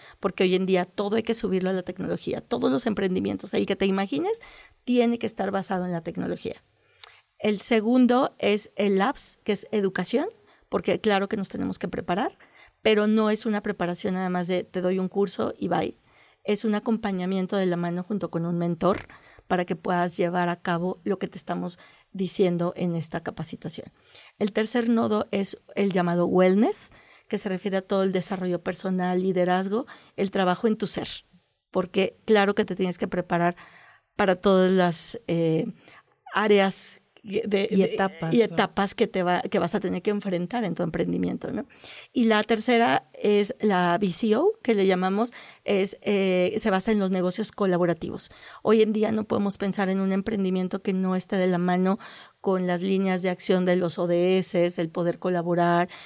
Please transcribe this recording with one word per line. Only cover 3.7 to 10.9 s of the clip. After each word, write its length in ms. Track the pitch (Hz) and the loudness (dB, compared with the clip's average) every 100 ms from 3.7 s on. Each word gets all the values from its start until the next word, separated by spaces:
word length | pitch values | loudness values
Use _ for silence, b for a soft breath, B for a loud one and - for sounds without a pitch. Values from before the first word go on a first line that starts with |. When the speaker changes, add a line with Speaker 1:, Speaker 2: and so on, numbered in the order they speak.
| 196 | 0
Speaker 1:
te 120 | 196 | 0
imagines, 520 | 190 202 277 359 453 B B B _ - | 0 -2 -2 -2 -4 B B B _ 0
tiene 320 | 247 233 233 | 2 2 0
que 80 | 226 | -4
estar 240 | - 196 | -4 -4
basado 360 | 196 190 185 180 | -4 -2 -4 -4
en 60 | |
la 100 | 170 | -6
tecnología. 600 | 170 180 175 - - - _ _ B B B B _ - | -6 -6 -6 -6 -8 -12 _ _ B B B B _ -4
El 200 | 214 202 | -2 0
segundo 760 | - 226 214 254 247 247 277 - | 2 2 4 6 6 4 0 0
es 340 | 208 208 - - | 0 0 -2 -2
el 220 | 208 190 | 2 2
labs, 420 | 208 - - - | 0 -2 -6 -6
que 100 | - | -4
es 140 | 202 - | -4 -2
educación, 560 | 214 196 185 180 240 381 - b b _ | -2 -2 -2 -2 -2 -2 -8 b b _
porque 320 | 196 185 | -4 0